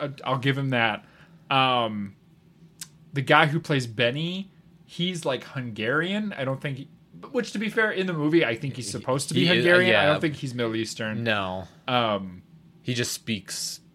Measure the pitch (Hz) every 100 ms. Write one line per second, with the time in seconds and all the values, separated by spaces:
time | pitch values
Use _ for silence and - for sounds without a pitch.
0 | 147 135 - 131 135 135 135 123 113 104
1 | - - - - - 135 131 123 113 104
2 | 101 - _ _ _ _ - - - -
3 | - 143 135 151 160 156 - 143 120 110
4 | 120 139 165 185 190 _ _ - - -
5 | 175 175 156 127 - 139 123 107 110 147
6 | 175 208 214 - 131 135 147 131 - -
7 | _ - - 254 - 208 214 220 214 190
8 | 185 165 151 165 127 117 143 123 110 113
9 | 117 135 139 165 175 175 180 175 185 -
10 | - - 160 139 135 120 117 113 113 -
11 | 110 107 117 104 95 92 92 - - 123
12 | 117 101 95 92 - - - - - 120
13 | 117 - - 107 - - - - -